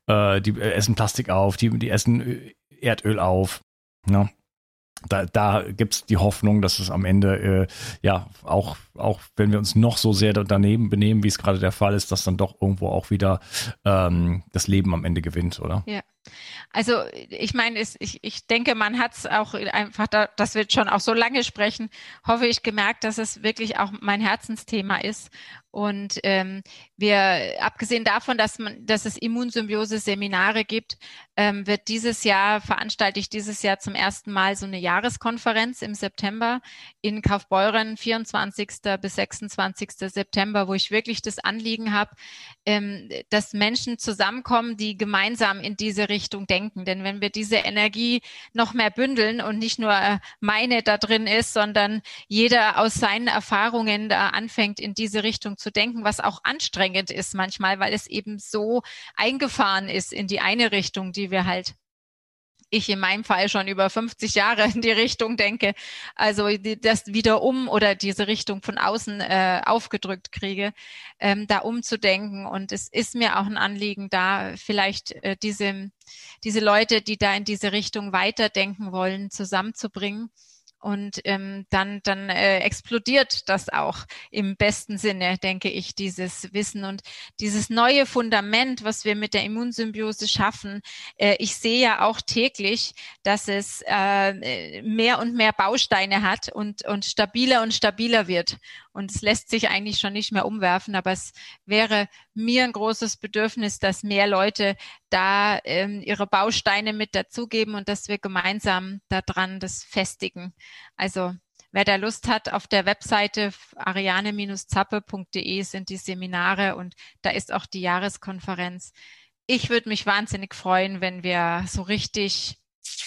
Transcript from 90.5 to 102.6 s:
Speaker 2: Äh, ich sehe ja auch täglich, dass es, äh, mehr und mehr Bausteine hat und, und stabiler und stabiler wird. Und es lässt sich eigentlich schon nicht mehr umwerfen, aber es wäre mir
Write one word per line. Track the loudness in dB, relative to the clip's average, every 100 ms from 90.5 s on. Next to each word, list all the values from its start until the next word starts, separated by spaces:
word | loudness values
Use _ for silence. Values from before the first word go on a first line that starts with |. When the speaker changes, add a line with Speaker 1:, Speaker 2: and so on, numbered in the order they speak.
| 0 -10 -12 -12 -16 -12 0
Speaker 2:
Äh, | 2 4
ich | 0 -2
sehe | 0 4
ja | 4 4
auch | 2 0
täglich, | -2 0 0 0 -2 -2 -4 -8 -20 -6
dass | -2 0 0
es, | -4 -4 -8 -2
äh, | 0 2 2 2 0 -4 -6 -6 -8
mehr | -4 0 2 2
und | 0 2
mehr | 2
Bausteine | 4 2 0 2 0 2 0
hat | 2 0 -4
und, | -8 -8 -8
und | -6 -4 -2
stabiler | 0 0 2 4 4
und | 2 0
stabiler | 0 0 2 2 2
wird. | 0 -2 -6 -10 -20 -16
Und | -12 -8 -2
es |
lässt | 0 0 0
sich | 0 0
eigentlich | 0 -2 -2
schon | -2
nicht | -2 -2
mehr | -2 -2
umwerfen, | 0 2 2 0 -4
aber | -2
es | -2 -6 -16 -20 -16 -2
wäre | 2 4 2 0 -6 _
mir | -4 0 2